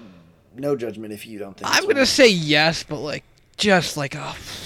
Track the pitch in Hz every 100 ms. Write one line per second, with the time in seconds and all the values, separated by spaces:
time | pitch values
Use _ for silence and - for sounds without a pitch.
0 | 117 - - _ _ 131 143 131 117 104
1 | 107 104 113 104 101 - - 285 403 285
2 | 254 - 240 180 151 147 160 160 - 143
3 | 147 - _ _ _ - 208 185 - 151
4 | 143 151 147 - - -